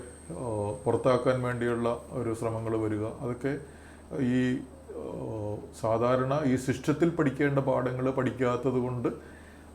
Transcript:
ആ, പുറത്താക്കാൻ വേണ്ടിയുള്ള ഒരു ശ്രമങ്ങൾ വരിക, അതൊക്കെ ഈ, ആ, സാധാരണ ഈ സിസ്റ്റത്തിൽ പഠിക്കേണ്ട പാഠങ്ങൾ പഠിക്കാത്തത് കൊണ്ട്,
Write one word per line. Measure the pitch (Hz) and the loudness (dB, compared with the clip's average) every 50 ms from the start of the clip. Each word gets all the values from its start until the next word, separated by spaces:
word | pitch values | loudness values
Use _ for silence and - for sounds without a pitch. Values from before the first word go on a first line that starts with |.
| - - - - - - | -4 -10 -16 -16 -14 -12
ആ, | - - 131 120 110 107 101 104 104 - - | -10 -6 -6 -4 -2 -2 -2 -2 -4 -2 0
പുറത്താക്കാൻ | 120 117 117 - 131 127 123 - 135 127 123 | 0 2 4 4 4 4 6 6 4 2 2
വേണ്ടിയുള്ള | 123 123 123 117 120 120 120 117 117 117 120 123 - - | 2 0 0 0 2 2 2 2 2 0 0 -2 -4 -6
ഒരു | - 131 117 113 113 | -6 -4 -2 -2 -2
ശ്രമങ്ങൾ | 113 120 113 110 113 113 110 113 | -2 -2 -2 -2 -2 -2 0 0
വരിക, | 110 110 107 107 104 107 | 0 2 0 0 0 -2
അതൊക്കെ | 113 - - 135 123 123 123 - 135 143 139 143 - - - - - - - - - - 151 | -4 -4 -6 -4 -4 -4 -2 -2 -2 -2 -2 -6 -12 -16 -18 -18 -20 -20 -20 -14 -8 -4 0
ഈ, | 135 123 127 127 127 127 127 | 0 2 2 4 2 2 0
ആ, | 139 - - - - - - - 156 143 135 - 120 131 127 113 107 104 104 104 - - - - - | -2 -4 -8 -14 -16 -16 -12 -10 -10 -8 -8 -8 -8 -6 -6 -6 -4 -4 -4 -6 -6 -8 -12 -8 -2
സാധാരണ | - 110 113 113 117 120 127 127 131 131 143 151 156 | 0 2 4 4 4 4 4 2 2 2 0 2 2
ഈ | 131 127 | 2 2
സിസ്റ്റത്തിൽ | 131 - - 120 - - 160 143 151 170 170 | 2 2 0 -2 0 0 0 2 4 4 4
പഠിക്കേണ്ട | 165 - 160 139 131 - 147 143 139 143 | 4 4 2 2 2 2 2 2 2 2
പാഠങ്ങൾ | 127 131 127 127 127 123 127 127 131 131 | 2 2 2 2 2 0 0 0 0 0
പഠിക്കാത്തത് | 131 135 127 123 113 117 131 123 123 120 - 135 123 | 2 2 0 0 2 2 2 2 2 2 2 2 2
കൊണ്ട്, | 127 120 127 123 123 117 320 - - - - - - - - - - - - | 2 0 0 0 0 0 -2 -2 -4 -8 -16 -18 -18 -20 -20 -20 -20 -20 -18